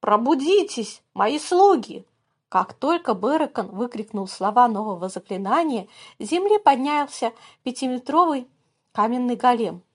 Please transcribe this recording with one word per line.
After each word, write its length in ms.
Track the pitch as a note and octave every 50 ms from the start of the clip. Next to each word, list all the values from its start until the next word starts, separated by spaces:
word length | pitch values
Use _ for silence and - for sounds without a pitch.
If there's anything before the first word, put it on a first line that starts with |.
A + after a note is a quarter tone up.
«Пробудитесь, 1000 | - - G#3 G#3+ A#3 C4 D#4+ C4+ C4+ D4+ F#4+ G#4 E4+ G4+ - - A3 G3+ - - _ _ _
мои 240 | - G3 G#3+ C#4 D4+
слуги!» 640 | D4+ - F4+ F4 F#4+ G4+ F#4+ C#4+ G3+ - - - - _ _ _ _ _ _ _ _ _
Как 240 | - F#3 F#3 - -
только 400 | _ - C#4 E4+ E4+ E4+ - A3+
Беракон 540 | F#3 F#3 A3+ D4 D#4+ D#4 - - - G3+ -
выкрикнул 600 | - F#3 A#3 A#3+ B3 G#3 A3 - - G#3 G3 F#3+
слова 400 | - - F#3+ G3+ G#3+ A#3+ B3 A#3+
нового 400 | A3 F#3+ G#3+ G#3+ G3 F3 E3+ F#3+
заклинания, 800 | F#3 F#3+ F3+ _ G3+ F#3 G3 F#3+ A3 D#4 E4+ D#4+ C4 A3 F3 - - - - - - _
с 80 | G#3+
земли 320 | G#3 D#4 F4 F#4+ G4+ G#4+ G#4
поднялся 760 | G#4 - C#4 B3 C4 C#4+ D4 D4 C#4+ C#4 - - - A3+ A#3 - - - _ _ _
пятиметровый 840 | B3+ B3 - C4+ B3+ B3+ B3+ B3 - C#4 D#4+ F4+ E4+ D4+ C4+ B3 - _ _ _ _ _ _ _ _ _
каменный 440 | - G#3 A3+ A#3+ B3+ B3+ B3 A#3+
голем. 460 | - - B3+ B3 A3+ A#3 F#3 E3 F3+ _ _ _